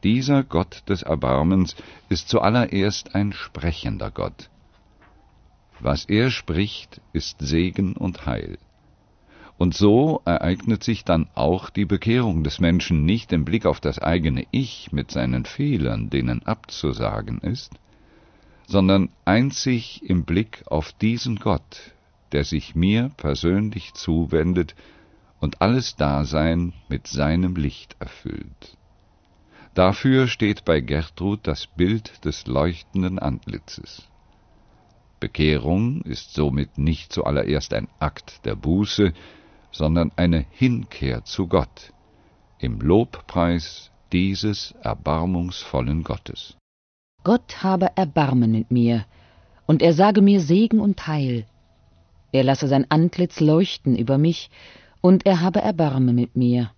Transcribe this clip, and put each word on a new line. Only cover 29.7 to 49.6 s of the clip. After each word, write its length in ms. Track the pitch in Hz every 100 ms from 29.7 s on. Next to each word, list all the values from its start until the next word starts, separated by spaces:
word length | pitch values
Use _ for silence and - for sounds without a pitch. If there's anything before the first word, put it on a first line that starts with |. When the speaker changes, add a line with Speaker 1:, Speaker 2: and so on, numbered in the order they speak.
Speaker 1:
Dafür 540 | - 92 101 131 131 131
steht 380 | - 104 104 -
bei 160 | 80
Gertrud 600 | 62 71 78 - 92 104
das 240 | - 71 -
Bild 580 | 80 90 110 107 - 78
des 220 | 76 -
leuchtenden 720 | 65 80 85 - 95 92 92
Antlitzes. 880 | - 64 - - - - - - - _ _ _ _ _ _ _ _ _ _ _
Bekehrung 800 | - - 78 76 62 92 117 143
ist 320 | - 62 -
somit 440 | - 73 67 69 -
nicht 360 | 73 78 -
zuallererst 600 | - - 71 50 71 -
ein 140 | 53 50 _
Akt 460 | 76 - - - -
der 100 | 52
Buße, 580 | 73 90 104 - 101 80 - - - _ _ -
sondern 360 | 78 82 82 -
eine 300 | 87 82 71
Hinkehr 720 | - 127 120 - - 67 58 -
zu 220 | - 90
Gott, 460 | 90 65 - - - _ _ _ _ _ _
im 200 | 64 53
Lobpreis 1120 | 64 98 120 - - - 85 85 80 - - _ _
dieses 600 | 90 95 95 107 101 - -
erbarmungsvollen 1200 | - - - 78 87 90 87 - - 69 62 78
Gottes. 520 | 78 - - - - - _ _ _ _ _ _ 175
Speaker 2:
Gott 360 | 240 _ -
habe 280 | 185 190 185 -
Erbarmen 540 | 180 160 139 127 113
mit 200 | 110 -
mir, 340 | 123 117 117 104 _ - _ _ _